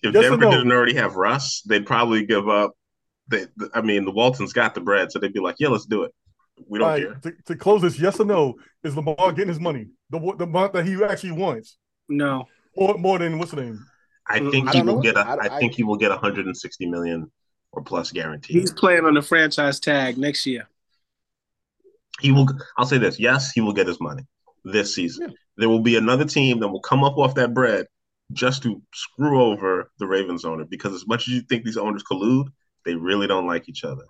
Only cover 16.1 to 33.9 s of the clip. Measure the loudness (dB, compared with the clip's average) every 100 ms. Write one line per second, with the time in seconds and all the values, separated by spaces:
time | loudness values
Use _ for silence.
16.1 | 2 -2 -2 -6 -8 -12 -10 -6 -4 -4
17.1 | -6 -8 _ _ _ _ -14 -8 -6 -6
18.1 | -8 -8 -10 -2 0 0 0 4 4 4
19.1 | 2 2 2 2 2 -2 -2 0 0 0
20.1 | -2 -4 -2 -4 -6 -10 _ _ _ _
21.1 | _ _ _ _ _ _ _ _ _ _
22.1 | -2 4 6 6 2 -8 -2 2 4 2
23.1 | 2 2 2 0 0 0 2 0 -2 -8
24.1 | -10 -16 _ _ _ -4 -2 -2 -4 -4
25.1 | -6 -12 -14 _ -2 2 4 4 4 4
26.1 | 2 2 2 2 2 -2 -6 0 2 2
27.1 | 2 0 2 0 2 2 2 -4 _ _
28.1 | _ _ -2 0 0 -4 -6 _ -14 -14
29.1 | -2 2 4 4 2 0 -2 -4 _ -2
30.1 | -2 -2 -6 -6 -8 -8 -8 -8 -8 -4
31.1 | -4 -2 -4 -2 -4 -2 -4 -4 -4 -6
32.1 | -2 2 2 0 _ _ _ -6 -6 0
33.1 | 0 2 0 0 -4 -6 -12 -12